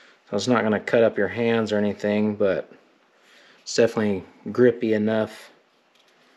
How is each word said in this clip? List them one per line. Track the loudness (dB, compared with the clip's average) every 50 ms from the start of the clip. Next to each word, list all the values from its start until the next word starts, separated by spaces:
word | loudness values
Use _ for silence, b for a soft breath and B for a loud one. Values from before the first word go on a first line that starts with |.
| b b b b b -6
So | -6
it's | -4 0
not | 0 0 2
gonna | 2 0 0 -2
cut | 0 0 2 4
up | 4 4 2 0
your | -2
hands | -2 -2 -2 -2 0 0 0 0 0
or | 0 0
anything, | 0 -2 -4 -4 -2 -2 0 0 0 -2 -2
but | 0 0 0 0 -2 -6 -10 -18 -20 _ _ _ _ _ _ b b b b b b b b b b
it's | b -4 0
definitely | 2 2 2 2 -2 -2 -2 -2 -4 -8 -12 -20 -16 -14 -6
grippy | 2 4 4 4 4 2 0 -2
enough | 0 0 0 0 0 0 -2 -4 -6 -14 -20 -20 -20 _ _ _ _ _ _ _ _ _ b b b b b b b